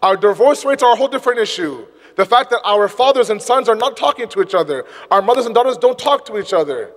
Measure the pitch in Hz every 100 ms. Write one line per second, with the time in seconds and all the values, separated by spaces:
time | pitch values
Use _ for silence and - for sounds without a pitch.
0 | 185 190 208 202 247 285 277 269 254 233
1 | 269 269 262 240 214 - 165 131 107 _
2 | - - 185 240 262 233 190 208 202 -
3 | 262 269 214 214 - 254 226 220 247 233
4 | - - 233 196 196 185 156 139 123 -
5 | - 196 196 247 240 220 254 254 247 247
6 | 294 285 - 214 190 190 147 127 101